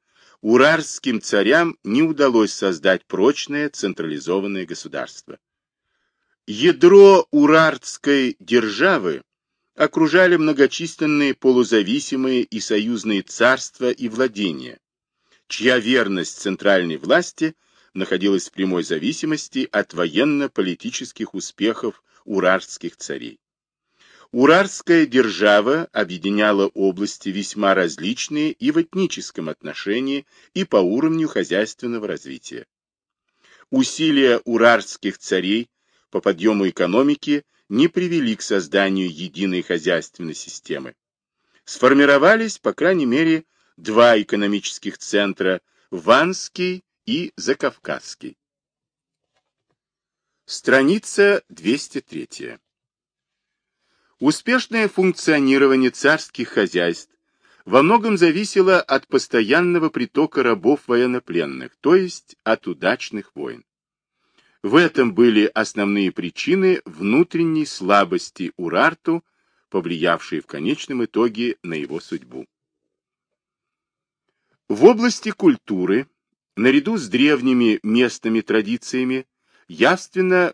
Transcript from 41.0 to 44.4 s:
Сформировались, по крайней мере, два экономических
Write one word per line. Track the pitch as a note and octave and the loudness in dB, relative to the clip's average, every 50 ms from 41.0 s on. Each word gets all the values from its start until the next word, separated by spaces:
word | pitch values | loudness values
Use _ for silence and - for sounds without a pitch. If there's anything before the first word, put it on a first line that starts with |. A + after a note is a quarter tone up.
| _ _ _ _ _ _ _ _ _ _ _ _ _ | _ _ _ _ _ _ _ _ _ _ _ _ _
Сформировались, | - - - B2 B2+ C#3 C#3 C#3+ C#3 C#3+ C#3 C#3 F3+ G#3+ A3+ A3+ A3 - - | -20 -8 0 2 4 4 6 6 6 6 6 6 4 4 4 2 -4 -8 -6
по | _ A#2 | _ -6
крайней | G2 - D3+ F3 F#3+ F3 D3 | -4 0 0 0 0 0 0
мере, | B2 A#2 C#3+ E3 E3 D#3+ D#3+ D#3+ _ _ _ _ _ _ | 0 0 0 2 2 0 -2 -4 _ _ _ _ _ _
два | _ - G#2+ G#2+ A2+ A#2+ A#2+ A#2 A2 | _ -10 0 4 6 6 6 6 4
экономических | G2+ - - G#2 | 2 -2 -2 -2